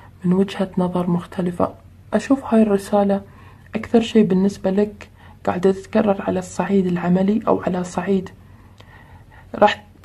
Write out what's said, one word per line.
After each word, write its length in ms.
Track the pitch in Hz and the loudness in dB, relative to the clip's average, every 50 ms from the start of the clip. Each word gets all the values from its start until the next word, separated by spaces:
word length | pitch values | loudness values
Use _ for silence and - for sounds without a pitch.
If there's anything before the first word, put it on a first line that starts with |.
| - - - - - | -20 -20 -20 -6 -2
من 80 | 180 180 | 0 2
وجهة 360 | 185 196 196 - - 190 185 - - | 2 0 0 -2 -6 -6 -4 -2 -2
نظر 320 | 180 180 175 180 175 180 | -2 -2 -2 -2 -2 0
مختلفة. 640 | 170 175 - - - - 180 180 180 - 190 - - - - - - - - - - | -2 -2 -4 -6 -8 -6 -6 -6 -2 -2 -4 -4 -4 -10 -18 -20 -20 -20 -14 -4 -4
أشوف 400 | 208 - - 269 269 - - 240 | -4 0 0 -2 -2 0 2 4
هاي 80 | 220 | 4
الرسالة 600 | 220 214 202 196 196 - - 202 202 202 196 196 196 - - - - - - - - - - | 4 4 2 0 0 0 2 2 2 2 0 -2 -4 -10 -18 -20 -20 -20 -20 -20 -20 -10 -8
أكثر 260 | 226 - - - 233 | -8 -6 0 2 2
شيء 240 | 226 - - 220 208 | 2 4 4 4 4
بالنسبة 460 | 180 190 185 190 202 202 - - 190 | 4 4 2 2 2 0 -2 -4 -2
لك 380 | 190 202 208 208 208 - - - - - - - - - - | 0 0 0 0 -2 -10 -20 -20 -20 -20 -20 -20 -20 -6 -4
قاعدة 260 | 202 196 185 180 190 | -4 -2 2 2 2
تتكرر 500 | 190 190 - - - 220 214 208 196 196 | 2 0 -4 -2 -2 0 2 2 0 0
على 180 | - - 185 185 | -2 -4 -4 -4
الصعيد 480 | 180 - - - 180 180 202 196 180 180 | -4 -8 -6 -6 -2 0 2 2 2 2
العملي 540 | 175 175 170 175 175 185 190 196 214 226 - - | 0 -2 0 0 2 2 2 2 0 0 0 0
أو 140 | 185 190 | 0 0
على 220 | - 180 180 180 180 | 0 -2 -4 -4 -6
صعيد 460 | 175 - 185 175 190 196 190 180 - - - - - - - - - - - - - - - - - - - - - - - - - - | -6 -6 -6 -2 -2 -2 -2 -2 -6 -12 -20 -20 -20 -20 -20 -20 -20 -20 -20 -20 -20 -20 -20 -20 -20 -20 -20 -20 -20 -20 -20 -20 -14 -2
راح، 300 | 220 208 196 - - - - - - - | 0 2 2 2 -2 -10 -20 -20 -6 0